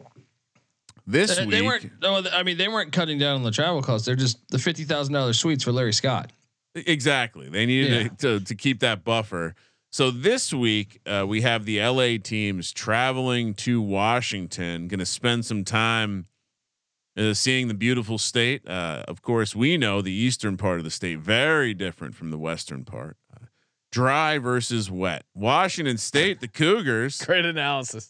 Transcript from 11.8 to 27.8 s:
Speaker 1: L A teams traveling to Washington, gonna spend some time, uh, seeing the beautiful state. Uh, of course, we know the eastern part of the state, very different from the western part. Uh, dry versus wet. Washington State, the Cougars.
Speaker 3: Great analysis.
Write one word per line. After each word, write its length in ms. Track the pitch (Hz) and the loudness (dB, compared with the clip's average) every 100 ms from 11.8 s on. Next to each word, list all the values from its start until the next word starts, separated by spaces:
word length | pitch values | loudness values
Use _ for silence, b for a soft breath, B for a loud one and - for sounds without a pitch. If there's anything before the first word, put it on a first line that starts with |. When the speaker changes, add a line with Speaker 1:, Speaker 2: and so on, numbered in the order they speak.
Speaker 1:
L 200 | 117 131 | 2 2
A 160 | 123 113 | 2 0
teams 540 | - 110 104 95 85 | -4 -2 -2 -2 -6
traveling 800 | - - 113 131 131 131 123 117 | -6 -2 0 0 0 0 0 -2
to 260 | 101 123 117 | -4 0 0
Washington, 1080 | 104 98 107 123 120 101 87 - 87 85 87 | 2 2 2 2 0 -6 -6 -6 -4 -4 -4
gonna 160 | 95 | -4
spend 400 | 87 - 123 120 | -4 -2 0 0
some 200 | 113 107 | -2 -4
time, 640 | 92 113 113 113 104 98 87 _ _ _ _ _ _ _ _ - | -2 0 2 0 -2 -4 -10 _ _ _ _ _ _ _ _ 0
uh, 180 | 107 | 0
seeing 340 | - 131 131 123 | 2 2 2 0
the 60 | |
beautiful 420 | 104 117 123 104 113 | 0 0 0 -2 -4
state. 500 | - 123 120 139 - | -2 0 0 0 -4
Uh, 380 | 92 85 69 - | -6 -4 -6 -8
of 140 | 90 | -8
course, 340 | - 117 104 | -2 0 0
we 220 | 104 135 170 | 0 2 2
know 240 | 117 101 | 0 0
the 120 | 95 | -2
eastern 440 | 95 123 123 107 92 | 0 0 0 -4 -2
part 220 | 101 87 | -2 -2
of 60 | |
the 60 | 80 | -4
state, 280 | - 90 80 | -6 -6 -6
very 560 | 80 113 147 160 123 | 0 2 2 2 0
different 400 | 95 95 - 73 | -2 -6 -8 -12
from 160 | 58 80 | -10 -8
the 80 | 78 | -6
western 480 | 78 85 - 67 65 | -6 -6 -8 -12 -10
part. 320 | 62 76 - _ | -12 -12 -16 _
Uh, 100 | - - _ _ _ _ | -20 -20 _ _ _ _
dry 480 | 117 127 143 156 151 | 0 2 4 2 0
versus 520 | 123 123 120 117 98 | 0 0 0 -2 -2
wet. 340 | 92 92 76 - | -2 -2 -2 -8
Washington 640 | 92 110 147 185 180 143 117 | -2 2 4 2 0 -2 -2
State, 420 | - 139 185 190 | 0 2 2 0
the 80 | 117 | -6
Cougars. 720 | - 156 220 143 113 127 - | 0 2 4 2 0 0 -2
Speaker 3:
Great 240 | - 180 | 0 2
analysis. 640 | 170 160 143 139 | 2 0 -2 -2